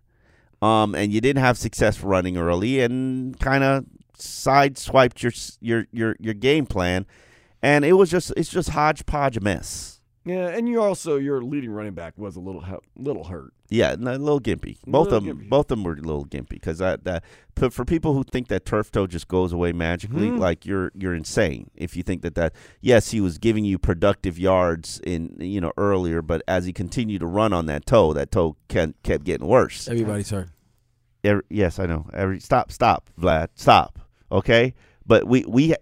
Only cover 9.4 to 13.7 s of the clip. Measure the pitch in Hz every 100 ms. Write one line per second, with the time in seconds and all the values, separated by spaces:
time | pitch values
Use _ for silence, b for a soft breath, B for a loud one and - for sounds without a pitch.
9.4 | 101 92 - - - - _ _ 175 185
10.4 | 180 202 233 233 208 175 170 143 139 135
11.4 | 123 143 120 107 107 85 82 90 101 92
12.4 | 92 90 90 95 - - 147 101 87 85
13.4 | 65 _ _